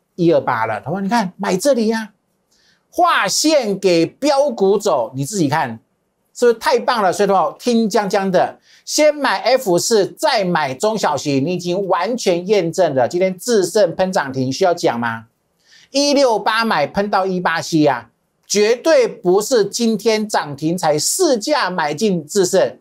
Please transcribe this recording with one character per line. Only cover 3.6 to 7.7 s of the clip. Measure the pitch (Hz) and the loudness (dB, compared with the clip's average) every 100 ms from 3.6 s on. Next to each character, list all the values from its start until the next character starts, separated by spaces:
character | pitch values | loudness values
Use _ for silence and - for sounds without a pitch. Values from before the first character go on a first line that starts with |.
| 226 190 | 0 -2
给 | 196 170 165 | 2 2 0
标 | - 285 277 294 | -2 0 2 0
股 | 226 190 202 | 0 0 2
走， | 202 147 113 | 0 -2 -2
你 | 127 | -6
自 | 139 202 | -6 -2
己 | 147 | 0
看， | 151 135 113 _ _ _ _ _ | 0 -4 -8 _ _ _ _ _
是 | - 240 | 0 2
不 | |
是 | 233 | 2
太 | - 466 | 0 0
棒 | 277 233 | 0 0
了？ | 190 | 0
所 | 170 | 2
以， | 202 | 2
同 | 190 | 2
学 | |
们， | 156 - | 0 -2
听 | - | -2